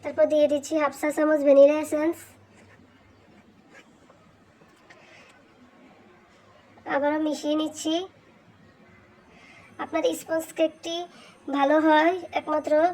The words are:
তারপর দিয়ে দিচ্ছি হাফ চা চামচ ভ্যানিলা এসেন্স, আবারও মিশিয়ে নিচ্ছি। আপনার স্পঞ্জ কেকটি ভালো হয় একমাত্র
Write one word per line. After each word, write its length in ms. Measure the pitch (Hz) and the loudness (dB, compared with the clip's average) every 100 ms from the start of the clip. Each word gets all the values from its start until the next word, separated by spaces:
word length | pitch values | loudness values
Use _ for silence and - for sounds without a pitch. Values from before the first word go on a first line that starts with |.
তারপর 220 | 302 277 311 | -10 0 2
দিয়ে 140 | 302 294 | 4 2
দিচ্ছি 220 | 294 277 320 | 0 -2 -2
হাফ 120 | 294 269 | -2 -2
চা 80 | 302 294 | -6 -2
চামচ 240 | 302 311 285 | 0 2 4
ভ্যানিলা 280 | 277 277 302 | 8 6 4
এসেন্স, 320 | 302 302 311 339 - - _ _ - - _ _ _ _ _ - _ _ _ - _ _ _ - _ _ _ _ _ _ _ - - - - - _ _ - _ - - - - _ _ _ - _ - - | -2 -4 -4 -6 -12 -20 _ _ -20 -20 _ _ _ _ _ -20 _ _ _ -20 _ _ _ -20 _ _ _ _ _ _ _ -20 -20 -20 -20 -20 _ _ -20 _ -20 -20 -20 -20 _ _ _ -20 _ -20 -6
আবারও 240 | 320 285 302 311 | -2 0 -2 -2
মিশিয়ে 300 | 277 294 302 | -4 -2 -2
নিচ্ছি। 340 | 311 - 311 330 370 _ _ _ _ _ - _ - - _ _ _ - - - - - | -4 -6 -4 -4 -6 _ _ _ _ _ -20 _ -20 -20 _ _ _ -20 -20 -20 -20 -14
আপনার 200 | 294 320 - 320 | -6 -2 -2 -4
স্পঞ্জ 260 | - 320 320 - | -6 -6 -6 -2
কেকটি 380 | 320 311 330 339 349 - - - - 277 | -4 -2 -10 -10 -10 -16 -20 -20 -8 -2
ভালো 200 | 277 302 311 | 2 2 4
হয় 260 | 302 320 359 339 - | 4 2 -2 -6 -8
একমাত্র 340 | 294 302 302 302 339 | -4 -6 0 0 0